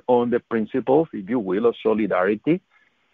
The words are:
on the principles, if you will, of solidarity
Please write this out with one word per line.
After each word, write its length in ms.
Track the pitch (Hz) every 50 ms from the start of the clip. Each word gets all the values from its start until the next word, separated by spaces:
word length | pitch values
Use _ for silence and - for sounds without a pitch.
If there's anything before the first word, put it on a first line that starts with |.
| -
on 220 | - 123 120 120 120
the 100 | 120 117
principles, 720 | - - 117 113 107 - - 131 113 131 135 156 165 -
if 180 | - 110 95 95
you 100 | 127 127
will, 260 | 95 92 90 107 120
of 100 | 117 110 - -
solidarity 800 | 113 110 107 110 92 92 90 92 101 107 107 - 143 170 190 _ _ _ _ _ _ _ _ _ _